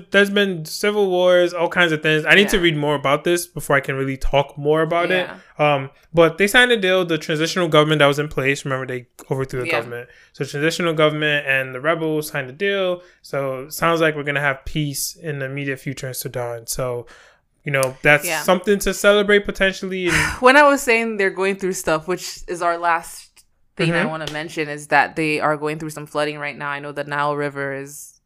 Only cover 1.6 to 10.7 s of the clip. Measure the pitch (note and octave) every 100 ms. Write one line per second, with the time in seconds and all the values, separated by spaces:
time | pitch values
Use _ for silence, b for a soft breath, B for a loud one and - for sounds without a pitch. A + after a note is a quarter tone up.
1.6 | E3 F3+ E3+ D#3 D#3 D#3 D#3 F3 G3+ G#3
2.6 | E3+ D3+ D3 C#3+ C#3 D3 F3 F3 - D3+
3.6 | - C#3 C#3 C3+ C3+ C3 - C#3 C#3 D3
4.6 | C#3+ D#3 D#3+ E3+ F3 F#3 F3+ F#3 B B
5.6 | D3 C#3+ C3+ - b E3 E3 D#3+ G3 B3
6.6 | B3 A#3 F#3 F#3 F3 D#3 - D#3 D#3+ F#3+
7.6 | E3+ D#3 D3+ D#3 C#3+ C#3+ D3+ - C3 C#3+
8.6 | C#3+ C3 C3 B2+ B2 - - C3+ C3+ B2+
9.6 | B2 D#3 B2 A#2+ B2 b b - C#3 C#3+
10.6 | D#3+